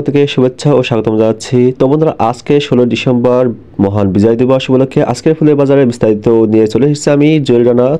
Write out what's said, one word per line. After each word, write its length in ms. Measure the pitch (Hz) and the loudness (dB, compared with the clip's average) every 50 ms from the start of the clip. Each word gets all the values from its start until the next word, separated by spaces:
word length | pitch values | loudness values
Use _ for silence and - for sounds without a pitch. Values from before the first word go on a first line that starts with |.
| 143 143 | -4 -2
থেকে 140 | 139 143 143 139 - | 0 0 0 0 0
শুভেচ্ছা 360 | - 127 131 127 - - 151 147 - | 0 0 0 -2 -2 -2 0 0 0
ও 20 | 127 - | 0 0
স্বাগতম 260 | 123 110 - 120 110 107 | -2 -2 -2 -2 0 0
জানাচ্ছি। 360 | 110 110 113 110 - - - 123 123 127 127 - | 0 0 0 -4 -6 -4 0 0 0 0 0 0
তো 40 | 135 131 | 0 0
বন্ধুরা, 220 | 139 156 160 160 - - 101 113 | 0 0 0 -2 -2 -2 -2 -4
আজকে 240 | 120 - - - 147 143 143 - | -4 -6 -4 -2 -2 -2 0 0
ষোলো 160 | - 120 123 120 107 | 0 0 0 0 -2
ডিসেম্বর 480 | - - 139 127 123 120 123 123 123 127 127 110 - - - - - 107 | -4 -2 -2 -2 0 0 0 0 0 0 -2 -4 -8 -14 -20 -4 -2 -2
মহান 240 | 98 98 104 101 98 90 | 0 0 0 -2 0 0
বিজয় 200 | 101 101 113 117 113 | 2 2 2 2 2
দিবস 220 | 127 127 131 131 131 - | 0 0 0 -2 0 0
উপলক্ষে 300 | 131 127 131 135 - 147 139 127 | 0 0 0 0 0 -2 -2 -2
আজকের 220 | 120 - - 160 160 160 | -4 -2 -2 -2 -2 0
ফুলের 180 | 160 151 147 143 | 2 0 2 2
বাজারে 220 | 143 135 139 139 139 120 | 2 2 2 2 2 0
বিস্তারিত 360 | 117 - - 110 110 104 104 120 117 113 113 107 | 0 -2 0 0 0 0 0 0 2 2 2 2
নিয়ে 140 | 107 110 110 107 - | 2 2 2 2 0
চলে 120 | 113 127 147 | 0 0 0
এসেছি 180 | 147 143 - - 147 | -2 -2 -2 0 0
আমি 120 | 143 147 151 160 156 139 | 2 2 2 2 0 0
জুয়েল 180 | 123 120 120 120 120 | 0 0 2 2 2
রানা। 200 | 120 120 123 127 147 165 | 2 2 0 0 -2 -2